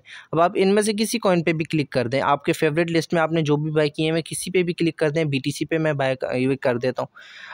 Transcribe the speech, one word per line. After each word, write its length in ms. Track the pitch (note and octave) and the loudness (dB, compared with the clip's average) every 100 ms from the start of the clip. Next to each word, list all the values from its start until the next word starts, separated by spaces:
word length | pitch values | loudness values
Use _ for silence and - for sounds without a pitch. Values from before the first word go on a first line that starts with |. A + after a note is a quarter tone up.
| - - - | -4 -20 -4
अब 60 | D#3 | 2
आप 160 | F3 - | 2 4
इनमें 240 | F#3+ G#3 | 2 2
से 100 | G#3+ G#3 | 2 0
किसी 220 | A3 A#3 | -2 0
कॉइन 220 | G3+ F3 | 2 2
पे 100 | E3 | 2
भी 100 | D#3+ E3 | -2 0
क्लिक 260 | D#3 C#3 | -2 0
कर 140 | C3 A#2+ | -2 0
दें, 120 | C3+ | 0
आपके 300 | G2+ C#3+ - | 2 0 0
फेवरेट 360 | D#3 D#3 D3+ E3+ | 0 0 0 0
लिस्ट 240 | E3 - | 0 0
में 80 | E3+ | 0
आपने 200 | D#3+ E3 | 2 2
जो 140 | D3+ D3 | 2 0
भी 140 | D#3 | 0
बाय 180 | D3+ D3+ | 0 0
किए 220 | - D#3 | 0 -2
हैं, 120 | E3 | -2
किसी 280 | D#3 - - | -4 -8 -2
पे 120 | F#3 | 0
भी 100 | F3 | 0
क्लिक 260 | F3 E3 - | 0 -2 0
कर 120 | D#3 | 0
दें, 160 | D3+ D#3 | 0 0
बीटीसी 360 | C#3 C#3+ C#3+ D#3 | 0 -2 -4 -2
पे 120 | D#3+ | 0
मैं 180 | D#3 C#3+ | 0 0
बाय 180 | C3+ C3 | 0 -2
क-, 200 | - B2+ | -2 0
ये 200 | C3 C3+ | 0 0
कर 200 | C3+ B2 | 0 0
देता 240 | B2+ A#2+ | -2 -4
हूँ। 80 | C3 - - - - | -6 -10 -20 -20 -16